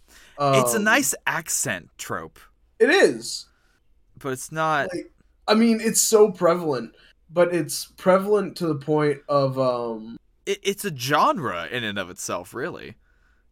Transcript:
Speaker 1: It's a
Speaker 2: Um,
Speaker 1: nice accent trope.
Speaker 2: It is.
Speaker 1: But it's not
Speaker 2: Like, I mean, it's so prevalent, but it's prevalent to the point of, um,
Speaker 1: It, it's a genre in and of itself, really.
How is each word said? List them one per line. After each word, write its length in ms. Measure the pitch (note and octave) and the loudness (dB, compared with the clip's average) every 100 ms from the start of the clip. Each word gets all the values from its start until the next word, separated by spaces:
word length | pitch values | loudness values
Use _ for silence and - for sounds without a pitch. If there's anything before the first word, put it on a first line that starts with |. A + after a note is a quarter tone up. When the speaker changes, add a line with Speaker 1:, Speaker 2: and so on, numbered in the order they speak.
| _ - - - | _ -20 -18 -2
Speaker 1:
It's 360 | C#3 C3+ B2 | 2 4 4
a 40 | A3 | 0
Speaker 2:
Um, 60 | |
Speaker 1:
nice 300 | C4 C#4 C4+ - - | 2 2 2 -4 -4
accent 640 | C4 - - B2+ F#2 - - | -6 -6 -4 -4 -6 -10 -16
trope. 420 | - F#2+ D#2+ - - _ _ - | -10 -10 -10 -18 -20 _ _ 2
Speaker 2:
It 120 | B3 | 4
is. 560 | F#4+ G3+ A2 - - - _ _ _ _ _ _ - | 6 4 2 -8 -12 -14 _ _ _ _ _ _ -12
Speaker 1:
But 160 | C#3 | -8
it's 180 | B2+ - | -8 -8
not 380 | D#3 D#3+ D3+ - | -4 -2 0 -2
Speaker 2:
Like, 180 | F3 - _ _ _ - | -8 -12 _ _ _ 2
I 60 | |
mean, 260 | A3 A#3 A3+ | 4 4 2
it's 200 | A3+ - | 0 0
so 300 | - G#3+ G#3+ | 4 6 6
prevalent, 640 | F#3 F3 F3 D#3+ B2 A2+ _ _ _ _ | 4 2 2 0 -4 -6 _ _ _ _
but 240 | E3 E3+ | 2 2
it's 320 | F3 C#3+ - - - | 2 -2 -8 -12 -2
prevalent 600 | F#3 F#3+ G3+ G#3 F3+ - | 2 4 4 0 0 -4
to 80 | E3+ | -4
the 80 | C#3 | -4
point 440 | D#3 D3+ D3 C#3+ - | -2 0 0 -2 -2
of, 300 | C#3+ C3+ C3 | 0 0 0
um, 580 | B2+ A#2+ A#2 A2 A2 A#2 _ _ - | -2 -2 -6 -8 -12 -18 _ _ -8
Speaker 1:
It, 120 | G3 | -4
it's 220 | G3 G3 | -4 -4
a 100 | G3+ | -8
genre 720 | C3+ B2+ D3+ B3 B3+ A2+ F2 E2 | -8 -2 2 2 0 -4 -6 -6
in 160 | B2 | -6
and 140 | A2 G2+ | -6 -6
of 120 | F2+ | -8
itself, 420 | F#2+ - F2+ F2+ | -10 -8 -8 -8
really. 420 | A#2 E3 D2+ C2+ - _ _ _ _ _ | -10 -10 -10 -16 -20 _ _ _ _ _